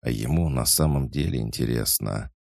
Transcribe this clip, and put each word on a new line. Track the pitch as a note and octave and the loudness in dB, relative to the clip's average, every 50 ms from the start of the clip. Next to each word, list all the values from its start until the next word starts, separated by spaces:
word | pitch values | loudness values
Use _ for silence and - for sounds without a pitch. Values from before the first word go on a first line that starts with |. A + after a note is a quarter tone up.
а | - A#1+ | -2 -2
ему | A#1 G#1+ G#1+ A#1+ D2+ E2 E2+ D#2+ | -2 -2 0 0 2 2 2 2
на | C2+ B1+ A1 | 0 0 2
самом | - - - D#2 D#2 C#2+ C#2 C2+ A#1+ | 2 2 4 4 4 4 2 0 0
деле | A1+ C#2+ D2 - - | 0 0 0 0 0
интересно. | B1+ A1 A1 - - A#1+ A1+ A#1+ A#1 G#1+ - - - - G1+ G1+ G#1 G#1+ - _ _ | -2 -4 -4 -4 -2 -2 0 0 0 0 0 -2 -2 -2 -4 -4 -4 -6 -8 _ _